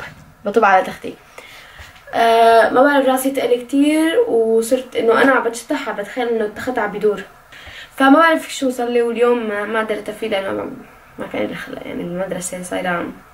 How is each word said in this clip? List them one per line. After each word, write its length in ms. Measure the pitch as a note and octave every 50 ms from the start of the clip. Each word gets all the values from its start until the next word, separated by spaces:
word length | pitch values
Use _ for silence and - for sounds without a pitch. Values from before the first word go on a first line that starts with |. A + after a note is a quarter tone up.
| - - - - - - - _ -
بطب 200 | G3+ G3+ A#3 G#3+
على 200 | G3 F#3+ F#3 F3+
تختي. 300 | F#3+ - - - F3 - - - - - - - - - - - - - - - - - - - - -
آه، 560 | - A#3 A#3 A3+ A3+ A3+ A3+ A3+ A3+ A3 A3+
ما 120 | - B3
بعرف، 240 | C#4 C#4+ C#4+ C4+ B3+
راسي 240 | C4 C4 C4 - C4+
تقل 320 | C4+ C4+ - B3 A#3+ A#3+
كتير، 580 | A#3+ - C#4 C#4 D4 D4+ D#4 D#4 D#4+ E4 E4 A#4+
وصرت 760 | A#4 A4+ A#3 A3+ A3+ A3+ A3+ A3+ A3+ - C4 B3+ - - -
إنه 260 | - A3 A3+ A3+ C4
أنا 100 | B3+ C4+
عم 100 | B3+ A#3 A3
بتشطح، 440 | A#3 A#3 - - - D4 C4+ - A3
عم 80 | G3
بتخيل 320 | G3+ G#3 - - B3+ A#3 A#3+
إنه 160 | A#3 A3 G#3
التخت 340 | G#3 - - - B3+ B3+ A#3
عم 140 | G#3 G3+
بيدور، 300 | F#3+ G3+ G#3+ G#3 G3+ F#3 G3 - - - _ - - - - - - - - - -
فما 220 | - C4+ C4+ C#4+ D#4+
بعرف 360 | E4 D#4+ D#4+ - - - -
شو 160 | - C#4 B3+
صار 180 | B3 - A#3+ A#3+
لي. 140 | A#3+ A#3+
واليوم 460 | A#3 A#3 A3+ A3+ A#3+ A#3+ A#3+ A#3+ A3 G#3+
ما، 160 | G#3 G#3 G#3
ما 160 | G#3+ A3+ A3
قدرت 280 | G#3+ A3 G#3 G#3 - -
أفيق 220 | G#3 - - -
لأنه 220 | G3+ G3 G3 G3+
ما، 180 | G#3 G3+ G3+ - - - - - - - - - - -
ما 80 | -
كان 200 | - - - G#2+
لي 80 | - -
خلق، 320 | - - - - - -
يعني 160 | - - -
المدرسة 600 | F3 F3 F3 F3+ F#3+ F#3 F#3 F3+ F3+ - F#3 F3+
صايرة 260 | F3+ - F#3+ F#3 F#3 F3+
عم 240 | F3 E3+ - - - - - -